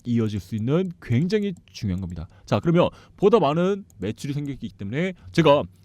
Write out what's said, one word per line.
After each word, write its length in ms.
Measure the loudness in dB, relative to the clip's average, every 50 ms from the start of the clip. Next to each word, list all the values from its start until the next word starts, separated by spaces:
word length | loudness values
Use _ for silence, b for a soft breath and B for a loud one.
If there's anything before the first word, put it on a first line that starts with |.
| -6
이어질 340 | -2 0 0 0 0 -2 -6
수 160 | -8 -6 -6
있는 360 | -4 -2 0 0 0 0 -2 -6 -12
굉장히 520 | -4 0 0 0 2 2 0 -2 -2 -4 -6 -10 _ -20
중요한 300 | -14 -8 -6 -4 -4 -4
겁니다. 260 | -6 -8 -10 -12 -12 b b b b
자, 140 | -2 -2 0
그러면 300 | 2 2 4 4 2 2 B B B B B
보다 240 | 0 4 4 4 4
많은 460 | 4 2 2 0 0 0 -2 -4 -8 -14 -14 -8
매출이 340 | -6 -6 -6 -6 -8 -8 -8
생기기 360 | -6 -8 -8 -10 -10 -12 -14 -12 -12
때문에 360 | -10 -8 -6 -4 -4 -6 -6 b b b
제가 320 | 0 4 6 6 6 4 2 -4 -10 _